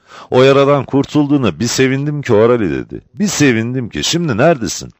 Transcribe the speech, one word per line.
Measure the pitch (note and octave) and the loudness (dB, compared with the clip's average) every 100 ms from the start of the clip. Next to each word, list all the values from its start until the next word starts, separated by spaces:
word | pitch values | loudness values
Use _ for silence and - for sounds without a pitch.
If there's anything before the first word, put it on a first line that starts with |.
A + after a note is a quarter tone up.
| _ - - | _ -20 -2
"O | B2 | 4
yaradan | C3+ C#3 C#3 C#3+ - | 4 4 2 0 0
kurtulduğuna | C3+ C#3 D3+ C#3+ C#3+ A2 D2+ | -2 0 0 0 2 0 -2
bir | A#2 | -4
sevindim | - C3 C3+ D3 D3 | 0 0 0 -4 -6
ki | C3 | 0
Horali." | G#2 A#2 B2 F#2 | 2 4 2 -2
dedi. | C2 A1+ A1+ _ | -4 -8 -14 _
"Bir | - G3+ | -6 -4
sevindim | - C#3+ A2+ A#2 C3 A2+ | 0 2 2 -2 -6 -8
ki. | D2 | -8
Şimdi | - E3+ E3+ G#2 | -6 -4 -2 2
neredesin?" | D#3+ D3 F#2 - B1+ | 2 2 -4 -8 -14